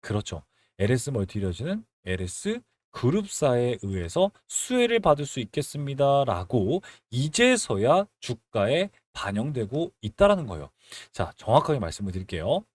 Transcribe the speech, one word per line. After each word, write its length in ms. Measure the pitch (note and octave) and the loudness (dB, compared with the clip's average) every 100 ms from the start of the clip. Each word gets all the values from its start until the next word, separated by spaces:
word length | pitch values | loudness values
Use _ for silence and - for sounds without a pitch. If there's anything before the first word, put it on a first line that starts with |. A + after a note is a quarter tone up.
그렇죠. 420 | - G#2 - E2+ - _ _ _ | -2 -4 -4 -10 -14 _ _ _
엘에스 320 | G2+ B2+ C3 | 0 0 0
멀티리얼즈는 720 | C3 F#2+ G#2+ G2 F2 - G2+ - _ - | -4 -4 -4 -4 -4 -6 -6 -8 _ -6
엘에스 540 | F#2 F#2 - G3 A#3 _ _ _ | -4 -4 -6 -6 -6 _ _ _
그룹사에 880 | - A#2+ F#3 G3+ - D3 B2 B2 A#2 | -2 0 0 -2 -2 0 2 0 -2
의해서 500 | G2 F#2+ E2+ D#3+ F#3+ _ _ | -4 -4 -4 0 0 _ _
수혜를 520 | - - B3 A#3+ A#3 | -8 -2 0 2 2
받을 260 | F#3+ D3 D3 | 4 2 2
수 140 | - | -6
있겠습니다라고 1400 | A2+ - C#3+ D3 C#3+ C#3 C#3 C#3 C3+ F2+ F#2 B2+ G2 F3 - - _ | -4 -4 -6 -6 -6 2 4 4 2 -2 0 0 2 0 -4 -20 _
이제서야 960 | A#2 D3+ - B3 B3+ - G2+ A2 E3+ G3+ _ | -2 -2 4 4 4 2 0 4 4 2 _
주가에 720 | - B2 _ A2 G2+ D3+ G3+ _ _ | -8 -8 _ 0 2 2 -2 _ _
반영되고 760 | - G2+ G2+ C3 C3+ G#2 C3+ E3+ _ | -8 -4 -2 -2 -4 -4 -4 -4 _
있다라는 440 | A2 - G3+ G3+ C#3 | -10 2 4 4 -2
거예요. 240 | E2 C#2+ _ _ - - | -8 -12 _ _ -20 -18
자, 200 | - F2 - | -8 -8 -6
정확하게 420 | - B2 - C#3+ | 4 4 4 -2
말씀을 320 | E2+ - G2+ | -2 -6 -6
드릴게요. 520 | F#2 F#2 F2 E2+ E3 G#3+ | -6 -6 -6 -2 -2 -4